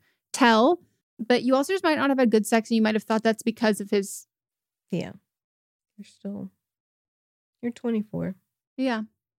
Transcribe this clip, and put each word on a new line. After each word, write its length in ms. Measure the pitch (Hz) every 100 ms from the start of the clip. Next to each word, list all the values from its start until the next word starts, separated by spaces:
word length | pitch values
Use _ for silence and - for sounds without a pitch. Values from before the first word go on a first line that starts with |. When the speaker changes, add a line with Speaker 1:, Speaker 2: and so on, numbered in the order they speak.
| _ _ _
Speaker 1:
tell. 480 | - 240 220 254 349 _ _ _ -
But 240 | 214 247
you 100 | 247
also 200 | 262 285
just 100 | 381
might 140 | 349 294
not 100 | 277
have 80 | 262
had 140 | 240
good 160 | 220 208
sex, 240 | 226 220
and 40 | 226
you 60 |
might 140 | 214 214
have 80 |
thought 180 | - 220
that's 220 | 226 214
because 360 | 226 226 220 202
of 120 | 202
his 340 | 202 196 - - _ _ _ _ _ _
Speaker 2:
Yeah. 220 | 170 - - _ _ _ _ _ _ _ -
You're 80 | 202
still, 460 | _ 202 202 190 _ _ _ _ _ _ _ _ _ _ _
you're 100 | 240
twenty-four. 640 | - 240 226 214 175 170 190 _ _ _ -
Speaker 1:
Yeah. 260 | 262 226 220 _ _